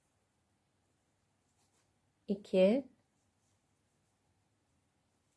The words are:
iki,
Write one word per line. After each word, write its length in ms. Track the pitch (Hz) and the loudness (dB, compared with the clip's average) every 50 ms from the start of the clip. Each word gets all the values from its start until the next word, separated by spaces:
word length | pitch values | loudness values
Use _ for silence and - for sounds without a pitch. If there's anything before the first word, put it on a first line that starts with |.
| _ _ _ _ _ _ _ _ _ _ _ _ _ _ _ _ _ _ _ _ _ _ _ _ _ _ _ _ _ _ _ _ _ _ _ _ _ _ _ _ _ _ _ _ _ - | _ _ _ _ _ _ _ _ _ _ _ _ _ _ _ _ _ _ _ _ _ _ _ _ _ _ _ _ _ _ _ _ _ _ _ _ _ _ _ _ _ _ _ _ _ -8
iki, 560 | 196 208 - - - 185 185 202 233 277 269 - - _ _ _ _ _ _ _ _ _ _ _ _ _ _ _ _ _ _ _ _ _ _ _ _ _ _ _ _ _ _ _ _ _ _ _ _ _ _ _ _ _ _ _ _ _ _ _ _ | -8 -8 -6 -2 2 2 4 4 2 0 -4 -8 -18 _ _ _ _ _ _ _ _ _ _ _ _ _ _ _ _ _ _ _ _ _ _ _ _ _ _ _ _ _ _ _ _ _ _ _ _ _ _ _ _ _ _ _ _ _ _ _ _